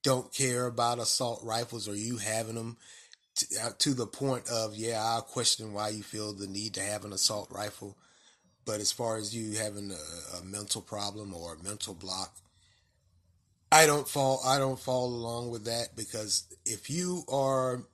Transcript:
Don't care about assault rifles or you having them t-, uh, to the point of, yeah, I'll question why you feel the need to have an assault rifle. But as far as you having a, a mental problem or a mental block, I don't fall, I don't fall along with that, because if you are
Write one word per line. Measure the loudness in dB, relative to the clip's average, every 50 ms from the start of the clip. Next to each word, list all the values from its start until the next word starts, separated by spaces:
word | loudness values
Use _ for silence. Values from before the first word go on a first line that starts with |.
Don't | 6 4 4 4 2 -4
care | -2 0 2 2 2 2 0
about | 0 2 2 2 2 2 2
assault | 2 2 2 2 2 0 -2 -4 -4
rifles | -2 -2 -2 -2 -2 -6 -8 -6 -4
or | -4
you | -4 -4 -4 -4
having | -2 -2 0 0 0 -2 -2 -4
them | -6 -6 -6 -8 _ -18 -20 -20 -20 -20 -20 -20 _ _ _ _
t-, | 0 0 0 0 -2
uh, | -2 -4 0 _
to | 2 2 4
the | 0 -2
point | -4 -4 -2 0 0 0 0 -2 -2
of, | 0 0 0 -2 -4
yeah, | -4 -2 -2 0 0
I'll | 2 2 0 0
question | -2 -4 -4 2 2 2 2 2 -2 -6
why | -4 -2 -2 -2
you | -4 -6
feel | -10 -8 -8 -6 -6 -6
the | -6 -8 -8 -8
need | -6 -6 -8 -6 -6
to | -4
have | -4 -4 -4 -4 -6
an | -6
assault | -2 2 2 2 2 0 -4 -6
rifle. | -6 -6 -6 -6 -6 -10 -12 -14 -14 _ -20 -20 _ -20 _ -20 _ _ _ _ _ _ _
But | -4 -2 0
as | 0 0
far | 0 2 0 0 0
as | 0 -2 -4 -4
you | -4 -4 -2 -2 -2
having | -2 -2 -4 -6 -8 -8
a, | -8 -10 -10 -12 -12 -12 -12 -10 -10 -10
a | -10
mental | -10 -10 -8 -4 -4 -4 -4
problem | -4 -8 -6 -4 -4 -4 -6 -8 -10 -10 -10
or | -8 -8 -10 -10
a | -10
mental | -10 -10 -8 -8 -8 -10 -10
block, | -10 -8 -6 -6 -6 -6 -8 -10 -20 _ _ _ _ _ _ _ _ _ _ _ _ _ _ _ _ _ _ _ _ _ _ _ _ _ _
I | 10 10 12
don't | 10 8 4 2 0
fall, | 2 4 4 4 4 4 4
I | 4 4 6
don't | 4 2 0 -2
fall | -2 0 2 2 2
along | 0 -2 -4 -4 -4 -4 -4 -4 -4
with | -6 -4 -4
that, | -2 -2 -2 -2 -4 -6
because | -10 -8 -6 -6 -6 -2 0 0 0 0 -4 -20 _ _
if | -4 -4 -4 -6 -4
you | -2 -2 0 0 -2 -2 -2 0
are | 2 4 4 6 4 4 4 2 0 -2 -6 -12